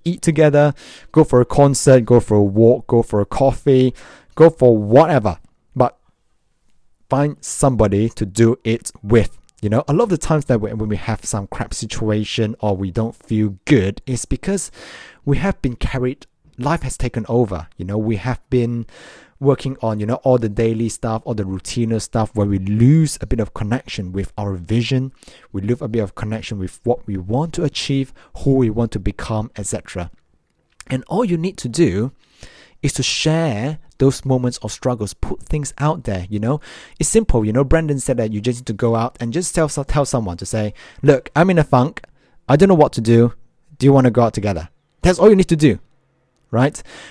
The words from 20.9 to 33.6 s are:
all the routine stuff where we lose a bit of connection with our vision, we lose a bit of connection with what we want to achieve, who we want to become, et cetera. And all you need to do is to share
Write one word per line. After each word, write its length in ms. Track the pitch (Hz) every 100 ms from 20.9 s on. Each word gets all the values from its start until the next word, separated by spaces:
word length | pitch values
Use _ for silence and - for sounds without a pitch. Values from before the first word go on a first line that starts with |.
| - 117 113
all 100 | -
the 120 | 110 95
routine 520 | 92 - - 113 113
stuff 340 | - 117 107 107
where 100 | 101
we 140 | 101
lose 580 | 95 107 123 156 156 -
a 40 | -
bit 140 | 113
of 140 | 107
connection 580 | - 208 240 - - 92
with 220 | 92 95 -
our 180 | 101 95
vision, 580 | 85 110 113 131 131 - - - _
we 80 | 101
lose 200 | 98 120
a 60 | 120
bit 120 | 113
of 140 | 101
connection 460 | - 107 110 98 104
with 220 | 92 -
what 240 | 117 110 -
we 80 | 95
want 380 | 92 117 165
to 100 | 165
achieve, 500 | 151 - - 139 131 - - -
who 160 | 139 131
we 140 | 120
want 220 | 107 117
to 80 | 110
become, 500 | 95 - - 110 107 -
et 100 | 101
cetera. 460 | 104 - 92 87 - _ _ _ _ _ _ -
And 180 | 131 -
all 160 | 185
you 140 | 240 170
need 180 | 170 -
to 120 | 127
do 420 | 113 156 92 123 - _ - - - _ _
is 100 | 143
to 100 | -
share 760 | 127 - 165 160 165 104